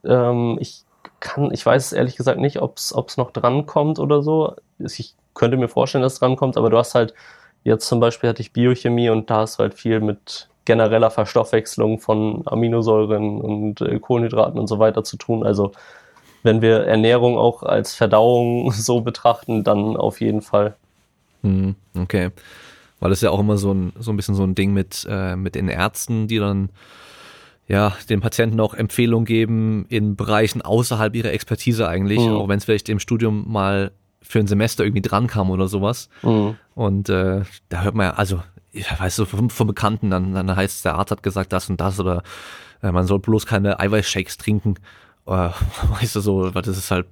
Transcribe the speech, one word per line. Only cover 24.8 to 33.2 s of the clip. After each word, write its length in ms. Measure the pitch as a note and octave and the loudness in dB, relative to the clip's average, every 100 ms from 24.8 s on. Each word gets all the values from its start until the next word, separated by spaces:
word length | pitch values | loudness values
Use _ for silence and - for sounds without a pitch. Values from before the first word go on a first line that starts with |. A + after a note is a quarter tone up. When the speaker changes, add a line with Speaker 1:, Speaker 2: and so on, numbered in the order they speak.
| F#2+ - - | -2 -8 -8
Speaker 2:
äh, 240 | G2+ F#2 | -6 -4
mit 200 | F2+ F#2+ | -4 -6
den 140 | - F#2 | -4 -4
Ärzten, 600 | - G2 - - A#2 G#2+ | -2 -2 -4 -6 -4 -2
die 100 | A2+ | 0
dann, 300 | G2+ G2 G2 - - - - - - - - _ _ | 0 0 -2 -6 -20 -20 -20 -20 -20 -20 -20 _ _
ja, 280 | G2 G#2 F#2+ - | 0 2 -2 -2
den 120 | G#2+ | -2
Patienten 400 | A2 - A2+ A2 | -2 0 0 2
auch 140 | G#2+ | 0
Empfehlungen 500 | - A2+ - A#2+ A2+ | -2 -4 0 2 2
geben 640 | A2+ A2+ A2+ A2+ A2 A2 F#2+ | 2 0 2 0 0 -2 -2
in 260 | A#2 G#2 | -2 -2
Bereichen 460 | G2+ G#2 G#2+ A2 A2+ | -2 0 2 2 -2
außerhalb 540 | - A2 A#2+ A2+ A2 A#2 | 0 0 2 0 -2 -2
ihrer 160 | A2+ | -4
Expertise 560 | F2+ - A2+ - A2+ G2 | -4 -4 -4 0 0 0
eigentlich, 320 | F2 G2 G#2+ | 0 0 2
Speaker 1:
Mhm. 160 | A#2 G#2+ | 2 0
Speaker 2:
auch 120 | G2+ | 0
wenn's 180 | G2+ - | -2 0
vielleicht 220 | G#2+ - | -2 0
im 100 | G#2+ | -4
Studium 500 | - A#2 | -2 -2